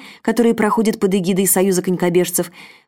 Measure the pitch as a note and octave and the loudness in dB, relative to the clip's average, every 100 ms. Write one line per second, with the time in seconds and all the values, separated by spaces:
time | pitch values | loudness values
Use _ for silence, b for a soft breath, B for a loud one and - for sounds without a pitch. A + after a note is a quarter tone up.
0 | B B - A#3 A#3 A3+ G#3+ G3+ A3 - | B B -4 0 2 2 0 0 0 0
1 | G3+ G3 F3 F#3+ F#3+ F#3+ G3 F3+ F#3 F3 | 0 0 0 0 0 2 2 0 -2 -2
2 | F3+ E3+ F3 - F3 B B B | 0 2 0 -2 -6 B B B